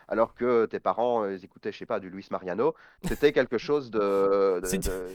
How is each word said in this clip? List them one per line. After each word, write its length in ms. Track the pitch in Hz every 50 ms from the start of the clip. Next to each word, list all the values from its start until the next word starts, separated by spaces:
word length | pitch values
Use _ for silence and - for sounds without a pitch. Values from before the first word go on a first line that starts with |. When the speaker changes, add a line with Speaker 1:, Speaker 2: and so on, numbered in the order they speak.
| - -
Speaker 1:
alors 260 | 101 110 113 - -
que 320 | - 120 123 120 117 110
tes 140 | - - 95
parents, 420 | - 95 92 110 120 123 120 113
euh, 120 | 104 98 98
ils 80 | 90 98
écoutaient, 260 | - - - - 107
je 80 | - -
sais 80 | 90
pas, 140 | - 113 101
du 100 | 95 92
Luis 160 | 92 98 - -
Mariano, 420 | 101 92 92 90 87 107 131 165 - - - - _ - -
c'était 280 | 175 117 - 147 151
quelque 240 | - 143 127 - 120
chose 340 | 107 - - 147 147 131 117
de, 640 | 107 107 101 98 98 98 98 98 98 101 98 98 90 90
de, 60 | 92
Speaker 2:
C'était, 240 | 90 190 185 - 98
Speaker 1:
de, 40 | 92
de 140 | 92 90 -